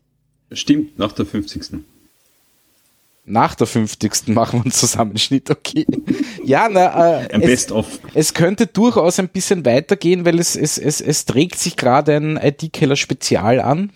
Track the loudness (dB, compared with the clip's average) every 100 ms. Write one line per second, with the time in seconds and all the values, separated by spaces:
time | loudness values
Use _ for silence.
0 | _ _ _ _ _ -8 0 0 0 -4
1 | -6 -4 -6 -6 -8 -12 -12 -14 -16 _
2 | _ _ _ _ _ _ _ _ _ _
3 | _ _ -2 2 2 0 0 0 -2 -2
4 | -4 -2 0 0 0 0 -2 0 0 0
5 | -2 -2 -2 -2 -2 -4 -2 -2 -2 -4
6 | -4 -4 -6 -6 0 2 2 4 2 4
7 | 2 2 -2 2 2 2 0 -4 -4 -12
8 | -4 -2 -2 0 0 2 0 2 2 4
9 | 2 0 -4 -6 -2 0 2 2 2 0
10 | 2 2 2 2 0 -2 -2 -2 -4 -2
11 | -2 -2 0 0 0 -2 -6 -2 2 2
12 | 4 0 0 -2 -2 -2 -10 -2 0 0
13 | -2 -6 -2 0 2 2 2 -2 -4